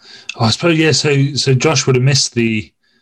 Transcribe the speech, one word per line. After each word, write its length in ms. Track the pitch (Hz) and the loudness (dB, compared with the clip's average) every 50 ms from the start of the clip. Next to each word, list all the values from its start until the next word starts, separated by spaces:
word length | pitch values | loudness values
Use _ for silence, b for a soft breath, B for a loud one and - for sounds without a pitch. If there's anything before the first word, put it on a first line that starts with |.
| B B B B B B B | B B B B B B B
Oh, 100 | - 120 | -4 -2
I 40 | 113 | -2
suppose, 280 | 107 - - 160 165 156 | -2 0 0 0 0 2
yeah, 140 | 160 160 | 2 2
so, 420 | 147 - - 147 143 139 139 139 143 | 0 0 0 0 0 2 0 0 -2
so 180 | 123 - 139 131 | -4 -2 0 0
Josh 340 | 127 - 156 156 127 - - | 2 2 0 0 0 0 0
would 80 | 131 | 0
have 80 | 127 123 | 2 2
missed 300 | 139 143 135 - - - | 2 0 0 -2 -2 -2
the 400 | 117 117 113 110 107 104 - _ _ _ _ _ _ | -2 -2 0 -2 -4 -6 -10 _ _ _ _ _ _